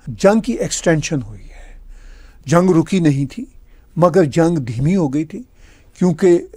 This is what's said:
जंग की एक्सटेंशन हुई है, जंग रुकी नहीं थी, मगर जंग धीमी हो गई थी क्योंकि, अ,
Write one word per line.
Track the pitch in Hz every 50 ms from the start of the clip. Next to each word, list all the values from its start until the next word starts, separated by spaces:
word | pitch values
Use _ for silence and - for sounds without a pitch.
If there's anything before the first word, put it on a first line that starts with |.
| - -
जंग | 117 101 - 190 208 226
की | - - 226
एक्सटेंशन | - - 160 - - - 185 165 151 147 - 165 143
हुई | 117 107 107 101
है, | - - - - - - - - - - - - - - - - - - - - - 127
जंग | 151 170 185 190
रुकी | 185 165 160 - - 190
नहीं | 170 151 143 135 143
थी, | 131 - - 262 - - - - - - - _ _ - 170
मगर | 160 180 156 196 180
जंग | 143 117 170 165 165 175 160
धीमी | 127 113 117 113 135 156 190
हो | 196 170 135
गई | 127 147 160
थी | 160 - 202 254 - _ _ - - - _ _ _ _ -
क्योंकि, | 185 180 165 170 196 185 175 175
अ, | - - -